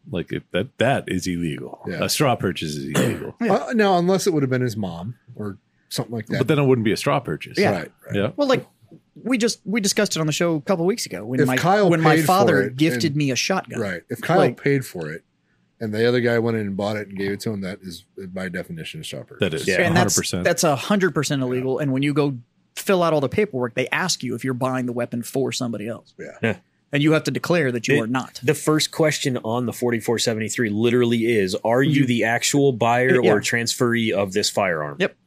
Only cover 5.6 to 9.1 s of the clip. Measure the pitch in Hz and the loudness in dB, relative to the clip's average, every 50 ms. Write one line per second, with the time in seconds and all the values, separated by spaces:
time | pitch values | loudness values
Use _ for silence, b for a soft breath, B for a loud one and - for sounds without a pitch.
5.6 | _ _ _ _ _ _ - - 135 - 120 113 104 - - - 131 117 160 147 | _ _ _ _ _ _ -8 -8 -6 -6 -8 -10 -6 -4 -2 -2 2 2 4 4
6.6 | 143 131 123 120 107 110 90 - - 143 143 143 - - 80 71 - - 123 - | 6 6 4 6 4 2 0 2 2 0 0 0 0 -4 -6 -6 -6 -6 0 0
7.6 | 202 165 101 87 76 - _ _ - - 113 101 98 135 - - 285 262 262 - | 2 2 2 -2 -4 -8 _ _ -10 -4 -2 0 0 0 0 0 2 2 2 0
8.6 | - _ _ _ _ _ - - _ _ | 0 _ _ _ _ _ -20 -20 _ _